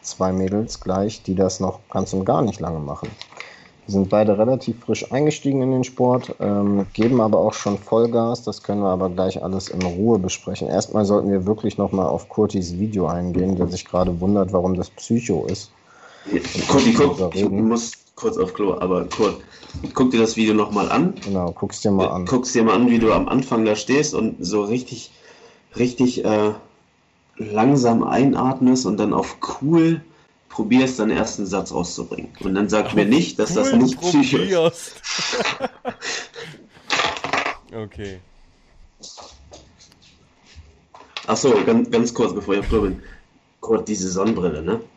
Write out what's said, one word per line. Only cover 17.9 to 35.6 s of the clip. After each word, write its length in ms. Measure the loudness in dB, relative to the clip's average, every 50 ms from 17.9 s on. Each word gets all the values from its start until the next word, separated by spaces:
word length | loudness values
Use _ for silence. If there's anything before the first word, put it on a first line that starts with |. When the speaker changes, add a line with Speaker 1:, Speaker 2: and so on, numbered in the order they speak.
| -12 -16 _ _ _
Speaker 2:
kurz 220 | -4 -4 -4 -2
auf 160 | 0 -4 -4 -2
Klo, 220 | -2 -2 -2 0 -2
aber 260 | -2 0 0 0 -2
Kurt, 360 | -4 -2 0 0 0 0 -4 -14 -20 -20 -20 -20 -16 -14 -10 -10 -8 0
guck 160 | 2 2 4
dir 80 | 4 4
das 160 | 2 2 2
Video 160 | 2 2 4 4
nochmal 360 | 2 2 2 0 -2 0 0
an. 240 | 2 2 2 0 0 -4 -8
Speaker 1:
Genau, 260 | -4 -2 -2 -2 -4
guck's 300 | -4 -6 -8 -8 -6 -2
dir 100 | 0 2
mal 120 | 2 4 2
Speaker 2:
Ja, 60 | 0
Speaker 1:
an. 140 | 0 -4 -2
Speaker 2:
guck's 260 | 0 0 0 0 0 0
dir 100 | 2 4
mal 120 | 4 4
an, 120 | 4 4 4
wie 100 | 4 4
du 120 | 4 4
am 160 | 4 2 2
Anfang 380 | 0 0 -2 0 0 0 0 2
da 100 | 2 2
stehst 380 | 0 0 0 2 2 2 0 0
und 220 | -2 -2 -2 -4 -6 -6
so 180 | -2 0 0 0
richtig, 480 | 0 -2 -4 -4 -8 -14 -16 -16 -18 -20 -20 -20 -20 -20 -20 -20 -20 -20 _ _ _ -2
richtig, 480 | -2 0 0 2 2 2 2 2 0 0
äh, 280 | 2 2 2 2 0 0 -4 -12 -20 _ _ _ _ _ _ _ _ _ _ _ _ _
langsam 680 | -14 -10 -4 0 2 4 4 4 4 4 4 4 2 2
einatmest 840 | 2 2 2 4 4 2 2 0 0 0 2 4 4 4 4 2
und 120 | -2 0
dann 140 | 0 0 0 0
auf 240 | 0 -2 -4 -6 -10 -10 -10 -8 -4
cool 400 | 0 2 4 4 6 4 2 0 -4 -16 -20 _ _ _ _ _ _ _
probierst, 480 | -8 -6 0 4 4 4 4 4 0 0
deinen 120 | 0 0
ersten 340 | 2 0 -2 -2 -4 -8 -6
Satz 260 | -4 -4 -4 -4 -4 -4
rauszubringen. 580 | -4 -4 -4 -6 -10 -8 -8 -8 -10 -10 -14 -14 -8
Und 120 | -6 -2 0
dann 140 | 0 0 2
sag 180 | 2 0 0
Speaker 3:
Auf 60 | 2 2
Speaker 2:
mir 120 | 2 4
nicht, 340 | 4 4 2 2 0 -2 -2
dass 140 | -2 0 2
das 180 | 0 2 4
Speaker 3:
cool 80 | 4 4
Speaker 2:
nicht 200 | 4 4 2 0
psychisch 340 | -2 2 4 4 4 4 2
ist. 60 | 0
Speaker 3:
probierst. 640 | 0 2 2 2 2 2 0 -2 -16 -18 -18 -16 -12
<laughs> 60 | -10 -8 -6 -6 -4 -4 -4 -4 -4 -4 -6